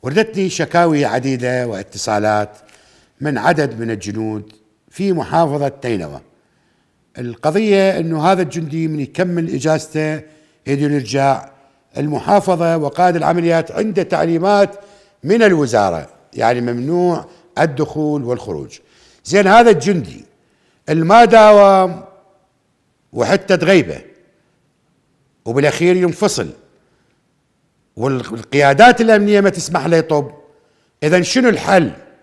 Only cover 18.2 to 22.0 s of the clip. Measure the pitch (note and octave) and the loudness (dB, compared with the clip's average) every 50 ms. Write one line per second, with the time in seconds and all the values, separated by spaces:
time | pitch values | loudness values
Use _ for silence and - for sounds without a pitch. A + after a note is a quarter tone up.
18.2 | C3+ A#2 B2 A2+ - - F2+ D2+ C2+ - - - _ _ _ _ _ _ _ _ | -4 -6 -6 -8 -8 -10 -10 -10 -12 -14 -18 -20 _ _ _ _ _ _ _ _
19.2 | _ - D#3 G3 G3+ F#3+ G3 A3+ A#3+ A#3 G#3 D#3+ B2+ F3+ G3+ E3+ A#2 - - - | _ -2 0 2 4 6 6 6 8 6 4 4 2 -2 -2 -2 -4 -8 -14 -20
20.2 | - _ _ _ _ _ _ _ _ _ _ _ _ - D3+ E3 E3 E3 G3+ A#3 | -20 _ _ _ _ _ _ _ _ _ _ _ _ -4 -2 -2 2 4 6 6
21.2 | A#3+ A3+ F#3+ A3+ G#3+ G#3+ G#3+ G3+ G3+ G3 G3 F#3+ F#3+ F3+ E3+ E3+ | 6 8 8 8 8 8 8 8 8 6 6 4 2 0 -2 -8